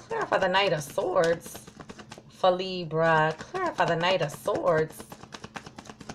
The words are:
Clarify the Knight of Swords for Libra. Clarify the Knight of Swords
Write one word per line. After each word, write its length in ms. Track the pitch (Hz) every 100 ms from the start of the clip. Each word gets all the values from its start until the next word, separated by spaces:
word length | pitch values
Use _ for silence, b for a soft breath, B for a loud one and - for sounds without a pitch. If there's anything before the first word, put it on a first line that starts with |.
| -
Clarify 300 | 453 370 202
the 100 | 190
Knight 240 | 190 196
of 100 | 160
Swords 800 | 143 - 190 185 165 170 - - - - - - - - -
for 200 | - 185
Libra. 840 | 180 190 185 165 160 165 160 156 160
Clarify 480 | - 370 349 - 165
the 100 | 165
Knight 240 | 175 185
of 100 | 151
Swords 720 | - - 165 180 160 156 - - - - - - - - - - - -